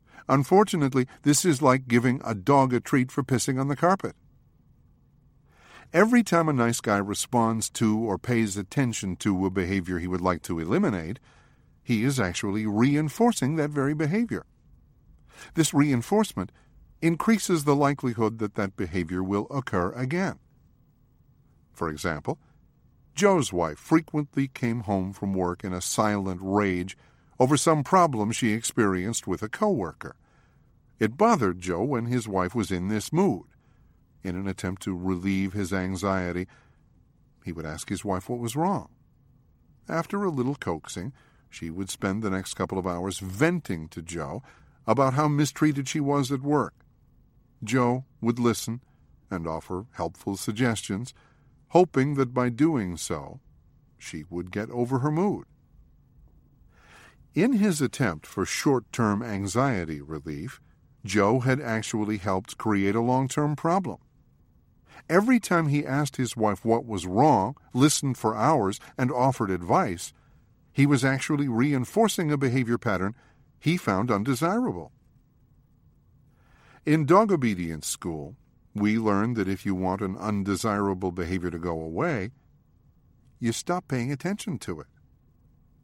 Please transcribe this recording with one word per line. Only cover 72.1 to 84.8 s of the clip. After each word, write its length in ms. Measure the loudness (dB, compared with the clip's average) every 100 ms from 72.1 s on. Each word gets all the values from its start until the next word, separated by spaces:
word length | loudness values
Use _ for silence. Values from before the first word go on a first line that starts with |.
| 2 -2
a 60 | 0
behavior 420 | 0 0 0 0
pattern 360 | 0 0 -2 -6 _ _ _ _
he 180 | -2 -2
found 340 | 0 0 2
undesirable. 800 | 0 0 0 0 0 -2 -6 -12 _ _ _ _ _ _ _ _ _ _ _ _ _ _ _ _ _ _ -8
In 220 | 0 2 6
dog 260 | 6 6
obedience 540 | 2 2 0 -4 -6 -8
school, 500 | -8 -6 -8 -10 -16 _ _ _
we 240 | 0 2 2
learned 380 | 2 2 0 0
that 120 | -2
if 180 | -2 -2
you 80 |
want 260 | -2 0 -2
an 160 | -4 -4
undesirable 920 | -4 -2 0 0 0 0 0 0 -4
behavior 400 | -4 -4 -4 -4
to 80 | -6
go 220 | -6 -6
away, 500 | -6 -4 -4 -4 -6 -12 _ _ _ _ _ _ _ _ _ -6
you 120 | -4
stop 360 | -4 -4 -6 -4
paying 240 | -4 -4
attention 460 | -4 -6 -6 -6 -8
to 220 | -8 -10